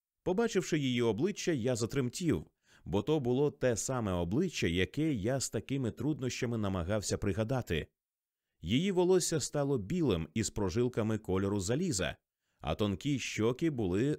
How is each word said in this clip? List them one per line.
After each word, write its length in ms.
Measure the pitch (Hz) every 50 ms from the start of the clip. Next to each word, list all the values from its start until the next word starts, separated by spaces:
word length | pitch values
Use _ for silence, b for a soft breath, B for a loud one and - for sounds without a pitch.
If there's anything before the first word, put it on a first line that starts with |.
| _ _ _ _ -
Побачивши 560 | 165 185 214 233 226 - 190 160 - 175 156
її 240 | 139 127 123 120 117
обличчя, 500 | 113 104 104 156 208 - - - 185 165
я 240 | 123 101 131 127
затремтів, 720 | 107 117 - - 139 123 123 - - 175 156 104 76 - - _ b b b b b b -
бо 140 | - 101 -
то 180 | - 156 156
було 300 | 123 120 127 135 147 143
те 260 | 127 - 135 127 113
саме 360 | 98 - - 131 123 110 98 90
обличчя, 540 | 87 87 85 101 143 190 90 - - -
яке 460 | 90 82 92 92 - - 139 156 160 143
я 280 | 101 87 117 135 131
з 100 | - -
такими 400 | - 110 - - 135 139 127 107
труднощами 680 | - - 113 147 151 120 131 123 - - 131 117 120 113
намагався 600 | 101 98 95 90 82 87 107 107 - - 104 85
пригадати. 680 | - 101 82 104 110 113 135 123 - - 87 76 - - _ _ _ _ _ _ _ _ _ _ _ _ _ _
Її 320 | - 82 113 160 185 202 185
волосся 480 | 180 180 180 190 180 - - 165 147
стало 380 | - - - 147 143 139 143 117
білим 500 | 92 98 180 180 160 123 90 82 80 - -
із 160 | 110 104 -
прожилками 680 | - 107 101 90 78 120 123 123 - 120 107 110 110 107
кольору 420 | - - 92 95 98 98 104 101
заліза, 560 | 90 98 123 151 196 175 120 95 82 65 - _ _ _ _ _ _ _ _ _
а 140 | - 69 -
тонкі 440 | - 107 101 95 - - 143 143 117
щоки 520 | - - - 107 107 117 127 - 165 165
були 480 | 143 120 107 87 92 104 123 147 151